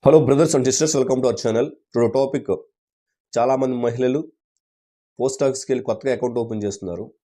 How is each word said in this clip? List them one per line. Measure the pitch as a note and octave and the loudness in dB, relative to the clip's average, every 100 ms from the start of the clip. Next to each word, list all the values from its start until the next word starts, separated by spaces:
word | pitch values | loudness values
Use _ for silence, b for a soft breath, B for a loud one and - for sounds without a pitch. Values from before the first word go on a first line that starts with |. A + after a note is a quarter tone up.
| C#3 | 8
Hello | D#3 B2+ | 6 6
brothers | C#3 D#3+ | 2 4
and | D3+ B2+ | 2 2
sisters, | C3 D#3 C#3+ | 0 0 0
welcome | C3 C3 | 0 0
to | B2+ | 0
our | A2+ | 0
channel. | A#2+ A2 C#3+ | -2 0 -2
Today | - _ A#2+ A#2 C3 | -6 _ 0 0 0
topic, | C3+ C#3 A2+ A#2 - _ _ _ _ _ _ - | -2 -4 -4 -6 -6 _ _ _ _ _ _ -2
చాలామంది | A#2+ C3 C3+ B2 | 0 0 0 0
మహిళలు | A#2+ A#2 B2+ C3+ E3 _ _ _ _ _ _ _ _ _ | -2 0 0 0 -6 _ _ _ _ _ _ _ _ _
పోస్ట్ | B2+ C3+ | -4 0
ఆఫీస్కి | C3+ C3+ - | -2 -2 -4
వెళ్ళి | C3 | -4
కొత్తగా | A#2+ A2 C3+ | -4 -6 -2
అకౌంట్ | B2 B2+ A#2+ | -2 -2 -4
ఓపెన్ | A2+ A2 | -4 -4
చేస్తున్నారు. | G#2 G2+ F#2 F2 - _ | -6 -6 -10 -10 -12 _